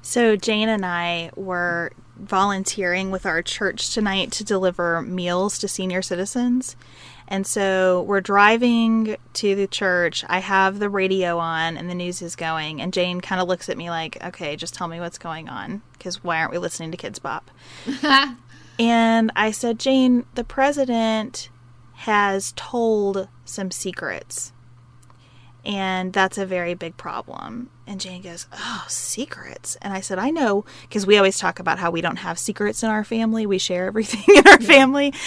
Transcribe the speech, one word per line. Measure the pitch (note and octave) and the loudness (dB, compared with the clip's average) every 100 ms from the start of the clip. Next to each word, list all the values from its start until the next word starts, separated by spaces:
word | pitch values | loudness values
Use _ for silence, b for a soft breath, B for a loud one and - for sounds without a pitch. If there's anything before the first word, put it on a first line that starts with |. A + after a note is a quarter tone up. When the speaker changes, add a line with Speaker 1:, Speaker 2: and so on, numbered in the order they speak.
Speaker 1:
So | - B3 A#3 G#3+ | -4 2 4 2
Jane | A3+ G#3+ A3 | 0 0 0
and | G#3+ F#3 | 0 -2
I | F3 F3 E3+ E3 - | -2 -2 -4 -6 -10
were | F#3+ F3+ F3 E3+ E3+ - - - | -6 -2 -2 -2 -6 -10 -20 -20
volunteering | G3+ F#3+ G3+ F#3+ F#3+ - F3+ F3+ F#3+ | -2 2 2 0 -4 -4 -2 -2 -2
with | F#3+ G3 | -4 -2
our | E3 | -2
church | - - G3 - - | -4 -4 -4 -4 -4
tonight | - G#3 F#3+ F#3 | -2 0 0 -4
to | - G#3 | -6 -2
deliver | G3 F#3 F3+ F3 E3 | 0 0 0 -2 -2
meals | - F3+ F3 F3+ G3+ - | -4 -4 -2 0 0 -2
to | G3 | -6
senior | - F#3 F3+ | -4 -2 -2
citizens. | F#3 F3 G3 B3 B3 B3 - - B B B B - | -2 -4 -4 -2 0 0 -2 -14 B B B B -8
And | G3 G3 | -4 -2
so | G#3+ G3 F#3+ F#3 F3+ | 0 2 4 4 2
we're | F3+ G3 | 2 0
driving | F#3+ G3+ G#3 A3+ A#3+ A#3 A3+ A3+ A3 G#3+ - | 2 6 8 6 4 4 4 2 0 -6 -8
to | - G#3 G3 | -2 0 0
the | G3 | -2
church. | - G3 F3+ E3+ - - | -2 0 2 0 -2 -4
I | F#3 | -4
have | F#3+ F#3+ F#3+ G3+ | 2 2 2 2
the | G#3 | -2
radio | G3+ F#3+ F#3+ F3 E3+ | 0 0 2 0 0
on | E3 D#3+ E3 E3 | -2 -2 -2 -4
and | E3+ | -8
the | F3+ | -6
news | F3 F3+ | -6 -8
is | E3+ - | -10 -8
going. | D#3+ D#3+ D3+ D#3 | -6 -4 -6 -6
And | E3+ | -4
Jane | F#3 F3+ F3+ | -2 -2 -2
kinda | - F#3 | -4 -2
looks | F3 F3+ - | 0 -2 -4
at | E3 | -8
me | E3+ | -6
like, | E3 D#3+ - | -6 -8 -10
"Okay, | F3+ - F3+ - | -14 -10 -10 -8
just | E3 | -10
tell | - F3 | -8 -10
me | E3 | -8
what's | F3 - | -12 -12
going | E3+ D#3+ D#3+ | -12 -12 -10
on, | A#2+ - G3 - _ | -12 -10 -12 -14 _
'cause | F#3 D#3 | -12 -8
why | F3+ D#3+ | -4 -2
aren't | D#3+ | -2
we | F3 | -4
listening | E3+ - D#3+ | -6 -8 -10
to | D#3+ | -10
Kidz | - G3+ | -12 -10
Bop?" | D3+ - - - B B B | -10 -10 -12 -20 B B B
Speaker 2:
<laughs> | C4+ D4+ C#4 C#4 A#3+ - B B - | -4 4 4 4 -6 -20 B B 0
Speaker 1:
And | A#3 A#3 A3+ A3+ A3 - | 2 4 4 4 2 2
I | A3 | -2
said, | G#3+ A#3+ A3+ | 0 -4 -2
"Jane, | C4+ C4 B3+ B3 - - | 2 4 6 4 0 -10
the | |
president | A#3 - C4+ D4 C4 A#3 A3 A3 G#3+ - - - - - - - | -6 0 0 2 0 0 0 -2 -4 -10 -16 -20 -20 -20 -20 -12
has | - G#3 G3+ G3 - - | 0 2 2 0 -4 -10
told | - B3 A3+ G#3+ G3+ F#3+ F#3+ - | -6 -2 2 2 0 -2 -6 -14
some | - - F#3+ | -16 -8 -6
secrets. | - F#3+ F3+ D3+ E2+ - - - - - - - - - b b b b - - | -6 -6 -8 -8 -10 -10 -10 -10 -14 -20 -20 -20 -20 -20 b b b b -14 -8
And | G3 F#3+ F#3 F#3 | -4 -2 -2 -2
that's | G3 F#3+ - | 0 0 -2
a | F#3+ | -4
very | F#3 F3 F3 | -2 -4 -6
big | E3 - | -10 -12
problem." | E3 - - - - A#3 B3 - - | -10 -10 -12 -14 -12 -12 -14 -18 -16
And | G3 | -12
Jane | F#3 F3+ | -12 -14
goes, | F#3 E3+ - | -16 -16 -16
"Oh, | - A#3 A3 - | -12 -10 -10 -8
secrets." | - - - G#3+ - - - - - | -6 -6 -6 -8 -10 -14 -14 -12 -10
And | G3+ | -8
I | F#3+ | -8
said, | F#3+ F#3 | -6 -2
"I | A#3+ | -2
know, | E4 A#3+ G3+ - B B | 0 2 0 -2 B B
'cause | G#3 G3 | -4 4
we | G#3 | 6
always | F#3+ - | 6 4
talk | F#3 - | -4 -4
about | F3 D#3 | -4 -2
how | E3+ | -2
we | E3+ | -2
don't | E3+ F3+ | -2 -4
have | F3+ E3+ | -6 -6
secrets | - G3+ G#3 G#3+ | -6 -2 -2 -2
in | A3+ | -2
our | G#3+ | -2
family. | G#3 A3+ A3+ A3+ G#3+ | -2 -2 0 0 0
We | F#3+ | 0
share | - F3+ F#3 | 0 -2 -2
everything | G#3+ G#3 G#3+ - | -2 -2 0 10
<laughs> | G4 | 12
in | C#4 | 12
our | - | 10
Speaker 2:
Yeah. | A#3+ | 10
Speaker 1:
family." | C#4 C4 C#4 C#4+ B | 8 8 4 0 B